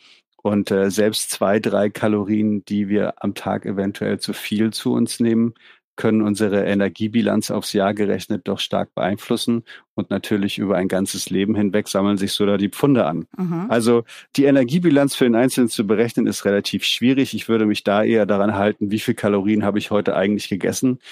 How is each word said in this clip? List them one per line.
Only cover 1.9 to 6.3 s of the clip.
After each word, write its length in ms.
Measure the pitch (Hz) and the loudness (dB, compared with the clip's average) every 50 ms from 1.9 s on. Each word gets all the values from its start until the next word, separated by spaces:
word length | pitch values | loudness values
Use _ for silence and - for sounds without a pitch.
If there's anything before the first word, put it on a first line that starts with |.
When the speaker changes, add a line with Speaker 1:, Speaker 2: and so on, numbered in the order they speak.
Speaker 1:
Kalorien, 760 | - - - 107 104 104 101 98 107 107 110 107 104 101 - | -2 -2 0 0 0 0 0 0 0 0 2 0 0 -2 -4
die 240 | - 104 104 104 98 | -4 -2 -2 0 0
wir 340 | 104 104 95 - - - | 0 0 0 -2 -4 -4
am 120 | - 104 101 | -6 -6 -6
Tag 320 | - - 98 101 104 - | -4 -4 -4 -4 -4 -4
eventuell 520 | 113 101 95 98 98 101 - 107 104 104 101 | -4 -4 -2 -2 -4 -4 -4 -4 -4 -4 -4
zu 140 | - - | -4 -8
viel 400 | 101 - - - 107 104 110 113 | -8 -8 -6 -4 0 0 0 0
zu 200 | 107 - - 127 120 | 0 -2 -2 0 0
uns 260 | 120 120 113 - - | 0 0 -2 -2 0
nehmen, 340 | 120 117 113 113 117 117 - _ _ - - _ _ _ - | 0 2 2 2 2 0 -2 _ _ -20 -20 _ _ _ -10
können 260 | - - 113 110 110 | -2 0 2 2 2
unsere 420 | 104 104 | 2 2